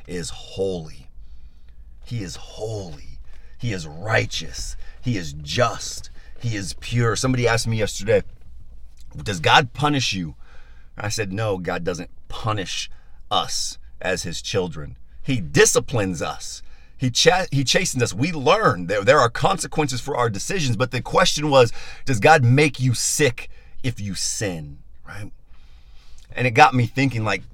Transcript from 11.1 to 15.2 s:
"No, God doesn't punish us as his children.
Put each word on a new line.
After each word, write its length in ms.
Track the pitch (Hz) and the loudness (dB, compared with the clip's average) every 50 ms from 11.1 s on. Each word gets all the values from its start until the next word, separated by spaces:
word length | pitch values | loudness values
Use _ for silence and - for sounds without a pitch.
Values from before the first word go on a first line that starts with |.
| 101 113 107 98 | -2 -2 -4 -4
"No, 280 | 92 107 113 107 95 92 | -2 -2 -2 -2 -2 -2
God 240 | 87 92 87 85 85 | -2 -4 -4 -2 -2
doesn't 260 | 92 87 82 87 - - - - | -4 -4 -4 -6 -10 -12 -14 -12
punish 600 | - - - - 110 104 98 90 - - - - - - - - - - - - - | -10 -8 -4 -2 -2 -2 -2 -4 -4 -6 -6 -6 -8 -10 -12 -14 -16 -16 -12 -6 -2
us 480 | 104 90 82 - - - - - - - - - - - | 0 0 0 0 -2 -4 -4 -4 -6 -10 -14 -14 -10 -6
as 220 | - 90 92 85 - | -4 -2 -2 -2 -4
his 180 | 87 80 - | -6 -6 -6
children. 560 | - - - 98 90 87 78 78 73 71 - - - - - - | -6 -4 -2 -2 -2 -2 -4 -8 -10 -10 -12 -14 -16 -14 -12 -6